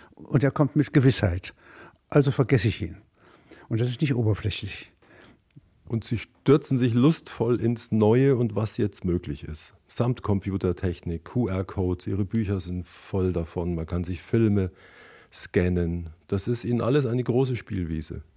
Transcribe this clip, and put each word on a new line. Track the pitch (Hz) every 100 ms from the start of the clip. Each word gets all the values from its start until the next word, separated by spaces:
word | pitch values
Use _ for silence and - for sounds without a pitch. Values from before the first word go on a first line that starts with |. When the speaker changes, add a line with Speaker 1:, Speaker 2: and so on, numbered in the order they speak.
| - -
Speaker 1:
und | - 143
er | 139
kommt | - 143 151
mit | 135
Gewissheit. | 151 127 - 101 90 - - - - - _ -
Also | 147 139
vergesse | - 120 135 117
ich | -
ihn. | 87 82 _ _ _ _ _ - -
Und | 113
das | 123
ist | 123
nicht | 147 127
oberflächlich. | 110 98 101 - 98 - - _ _ - - _ _ - _ _ -
Speaker 2:
Und | 113
Sie | - 107
stürzen | - _ - 147 - 131
sich | 123
lustvoll | 120 139 165 - - 117 113
ins | 117 117 -
Neue | 110 107 123 139 120
und | 120 104
was | 110 -
jetzt | 104 - 92
möglich | 87 - 71
ist. | - 78 - _ _
Samt | - 120 123
Computertechnik, | - 98 98 95 92 87 92 85 - 82
Q-R-Codes, | - 127 110 92 95 - 92 90 -
Ihre | 98 95
Bücher | 113 101 95
sind | 87 90 85
voll | - - 98 92
davon, | 87 82 90 87 82
man | 82
kann | 87
sich | 87 87
Filme | - 117 110 101 92 - - - - - _
scannen. | - - 98 90 90 85 87 82 - -
Das | 98 -
ist | 117 -
Ihnen | 120
alles | 110 147 127
eine | 123
große | 120 120 131 117
Spielwiese. | - 101 80 80 - 78 -